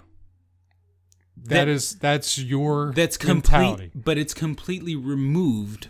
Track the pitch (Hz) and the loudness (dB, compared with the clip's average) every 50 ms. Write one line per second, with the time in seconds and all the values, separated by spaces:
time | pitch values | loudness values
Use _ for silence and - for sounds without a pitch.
0 | - _ - - - - _ _ _ _ _ _ _ _ _ _ _ _ _ _ | -18 _ -20 -20 -20 -20 _ _ _ _ _ _ _ _ _ _ _ _ _ _
1 | _ _ _ _ _ _ _ - 120 117 127 170 165 147 147 135 - - - - | _ _ _ _ _ _ _ -18 -6 -2 0 2 2 2 0 0 -2 -6 -6 -2
2 | - 143 147 143 - - - 135 131 123 139 135 147 151 147 147 147 147 127 156 | 0 0 0 0 0 -4 -4 -4 -4 -2 -2 0 0 0 0 0 -2 -2 0 0
3 | 170 165 - - - 170 180 165 - - - 143 - 95 92 - 92 87 - 135 | 0 0 -2 -2 0 0 0 4 6 8 8 8 6 4 0 -2 -8 -12 -14 -6
4 | 113 160 156 147 151 143 - - 160 156 147 - - - 185 185 165 175 160 139 | -2 -2 -2 0 -2 -4 -6 -6 -6 -6 -6 -6 -8 -8 -8 -6 -6 -6 -8 -6
5 | 127 135 143 139 135 135 147 180 190 139 113 107 104 104 107 - - | -6 -4 -4 -2 0 0 0 2 2 0 0 -2 -4 -8 -10 -12 -16